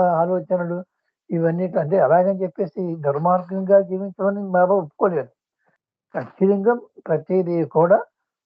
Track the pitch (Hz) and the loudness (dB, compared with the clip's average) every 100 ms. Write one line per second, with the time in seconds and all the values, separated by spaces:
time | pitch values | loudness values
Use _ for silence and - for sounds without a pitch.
0 | 180 165 175 185 160 180 170 175 185 _ | 4 2 0 -2 -2 -4 -4 -8 -10 _
1 | _ _ - 170 165 170 185 185 151 190 | _ _ -6 -2 0 0 -2 -2 0 2
2 | 135 170 185 190 185 - 185 - 180 165 | 4 4 2 -2 -4 -6 -8 -6 -8 -4
3 | 143 143 170 180 175 190 185 196 185 185 | -2 0 0 0 -2 -6 2 2 2 -4
4 | 196 185 196 202 196 185 180 196 156 - | -8 -4 -4 -4 -2 2 2 2 -2 -2
5 | 208 156 127 _ _ _ _ _ _ _ | -2 -2 -6 _ _ _ _ _ _ _
6 | _ - 120 - 190 202 202 240 - _ | _ -12 -10 0 0 2 2 0 -4 _
7 | - 156 147 185 175 170 147 156 175 202 | -4 -4 0 -2 0 -2 0 2 4 4
8 | - _ _ _ | 0 _ _ _